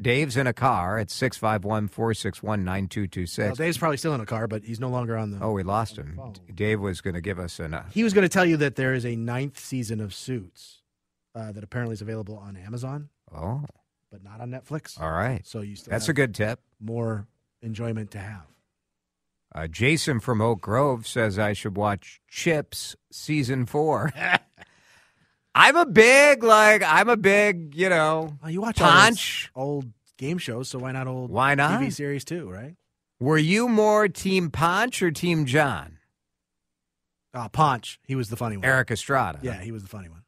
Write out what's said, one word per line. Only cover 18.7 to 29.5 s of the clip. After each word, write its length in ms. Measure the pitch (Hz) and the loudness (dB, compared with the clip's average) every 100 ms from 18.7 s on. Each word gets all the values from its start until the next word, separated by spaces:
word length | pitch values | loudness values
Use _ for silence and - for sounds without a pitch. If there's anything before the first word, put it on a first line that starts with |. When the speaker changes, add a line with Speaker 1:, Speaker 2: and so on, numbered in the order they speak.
| _ _ _ _ _ _ _ _ | _ _ _ _ _ _ _ _
Speaker 1:
Uh, 120 | 80 80 | -10 -10
Jason 500 | 85 127 160 160 117 | 0 0 2 0 -2
from 220 | - 110 | -2 0
Oak 200 | 117 101 | 0 0
Grove 460 | - 123 143 117 - | -2 0 2 0 -4
says 320 | 127 110 95 | -2 0 0
I 140 | 104 | -2
should 240 | 101 107 95 | -2 -4 -2
watch 440 | 104 101 - - _ | -2 -2 -8 -20 _
Chips 720 | - 175 151 - - - - _ | -4 0 0 -2 -10 -12 -16 _
season 540 | - - 151 120 131 117 | -12 -4 -2 0 -2 -2
four. 460 | 147 156 117 143 139 | 0 0 0 -2 -4
<laughs> 60 | 175 180 - _ - _ _ _ _ _ _ _ _ | -2 -2 -4 _ -20 _ _ _ _ _ _ _ _
I'm 220 | - 220 330 | 6 6 6
a 80 | |
big, 580 | 311 202 233 277 294 269 | 6 8 8 8 8 6
like, 400 | 226 214 214 208 | 6 8 8 6
I'm 280 | 170 165 220 | 6 4 4
a 60 | 220 | 4
big, 560 | 196 202 208 175 151 | 4 6 4 0 -8
you 160 | 151 185 | -2 2
know, 480 | 170 156 160 160 143 | 4 4 0 -4 -8
Speaker 2:
Well, 80 | 160 | -6
you 120 | 180 | -4
watch 180 | 226 - | -4 4
all 100 | 170 | 6
those 100 | 175 | 8
Speaker 1:
Ponch. 480 | 220 226 - - - | 8 4 -4 -6 -10